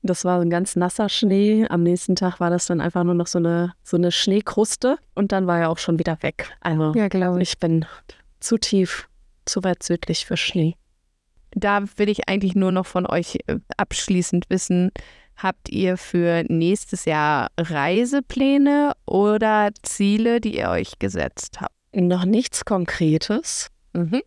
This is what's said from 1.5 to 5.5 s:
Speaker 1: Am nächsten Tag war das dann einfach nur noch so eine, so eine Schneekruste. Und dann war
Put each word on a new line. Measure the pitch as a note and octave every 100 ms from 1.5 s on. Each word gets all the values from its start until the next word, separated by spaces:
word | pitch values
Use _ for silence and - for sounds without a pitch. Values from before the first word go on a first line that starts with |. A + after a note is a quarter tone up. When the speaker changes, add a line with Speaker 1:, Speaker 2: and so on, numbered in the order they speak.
| G#3+ A3+
Speaker 1:
Am | F3
nächsten | E3+ F3+ - F#3
Tag | F#3 -
war | F3
das | F3 -
dann | E3+
einfach | E3 F3+
nur | F3
noch | F3 E3+
so | F3+
eine, | E3+ E3+ F3 -
so | - F3
eine | F3
Schneekruste. | - - G3+ - - G#3+ - B3 D4+ _
Und | - G3+
dann | G3
war | F3+